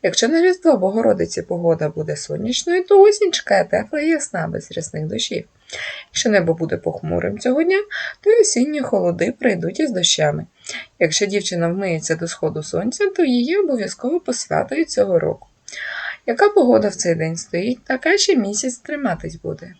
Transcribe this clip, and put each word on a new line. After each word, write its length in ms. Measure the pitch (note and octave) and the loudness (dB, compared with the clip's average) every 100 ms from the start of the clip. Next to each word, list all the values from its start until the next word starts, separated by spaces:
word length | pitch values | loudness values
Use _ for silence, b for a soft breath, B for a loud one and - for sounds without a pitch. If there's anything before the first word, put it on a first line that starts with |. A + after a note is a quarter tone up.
Якщо 240 | F#3+ - A3+ | 0 0 2
на 140 | E4 | 4
Різдво 360 | F4+ F#4 E4 B3+ | 2 4 4 4
Богородиці 640 | F#3 G#3 A#3 G3 E3+ - | 2 2 2 2 0 -4
погода 480 | E3+ E3+ E3+ E3 D3+ | -6 -2 0 2 -2
буде 260 | D#3 D#3 D3+ | -4 -6 -8
сонячною, 680 | - D3+ G#3+ B3+ - F4+ | -6 -6 -4 -4 0 0
то 180 | F#4 G4+ | 4 8
осінь 300 | G4+ G4+ F#4+ | 8 8 0
чекає 340 | - - G3 F3 | 0 0 0 2
тепла 340 | F#3 G#3+ D#4 | -2 -2 -2
і 100 | D#4 | 0
ясна, 380 | D#4+ D#4 F#3+ E3 | 0 -2 -6 -6
без 240 | E3 E3 | -6 -8
рясних 340 | - E3 D#3+ D#3 | -10 -8 -8 -6
дощів. 400 | G#3+ - - - _ B B B B B | -6 -4 -6 -8 _ B B B B B
Якщо 180 | - B3 | -2 2
небо 240 | G3+ E3 | 4 2
буде 240 | E3 E3 - | 0 -2 -4
похмурим 640 | - - D#3+ E3+ F2+ - | -4 -6 -4 -2 -2 -2
цього 240 | B3 C4+ | -2 0
дня, 160 | E4 F#4+ G#4 B B B | 2 0 0 B B B
то 80 | G4+ | 4
й 120 | A#4 | 6
осінні 400 | G4+ - C4+ D4+ | 6 4 0 0
холоди 500 | C4 G3+ F3 F3 F3+ | -2 0 0 0 -2
прийдуть 480 | B3+ B3+ F#3 E3 G#3+ | 0 0 0 -4 -2
із 120 | D#4 | -2
дощами. 540 | F#3+ E3+ - D3+ D3+ E3 B B B B _ | 0 0 2 0 0 -8 B B B B _
Якщо 260 | E3 D#3 G3+ | 0 0 0
дівчина 420 | G3+ - F3 E3 | -2 -2 -2 -2
вмиється 480 | F3+ G3 E3 - D#3+ | -2 -2 -4 -2 -4
до 120 | E3+ | -4
сходу 360 | - D#3 D3+ | -4 -4 -4
сонця, 420 | D3+ E3 G#3 - G4+ | -6 -4 -4 -2 -2
то 140 | F#4+ | 0
її 340 | D#4+ B3 A#3+ F#4+ | 2 2 2 0
обов'язково 640 | F#4 B3+ F#3+ - B3 E4+ | 0 0 -2 -4 -4 -4
посвятають 720 | - A#3+ - - - C#4 E4 | -4 -6 -2 -2 -2 -2 -2
цього 280 | - G3+ F3 | 0 2 2
року. 280 | - - - _ - B B B B B - | 0 -4 -10 _ -18 B B B B B -6
Яка 240 | A#3 G4+ | 2 4
погода 380 | G#4 B3+ A3 G#3+ | 4 4 4 2
в 80 | F#3+ | -2
цей 200 | F3 E3 | -2 0
день 200 | D#3+ E3+ | -2 -6
стоїть, 480 | - F3 G#3 B3 | -6 -4 -4 -6
така 340 | _ C4 D#4+ G4+ | _ -2 2 2
ще 180 | - D#4 | 4 2
місяць 420 | G3+ G#3 C4 B3 | 2 -2 -4 -6
триматись 580 | - D4 C4 E3 D#3+ E3 | -10 -6 -4 -4 -8 -10
буде. 380 | - D#3+ F3 F3+ | -10 -10 -12 -20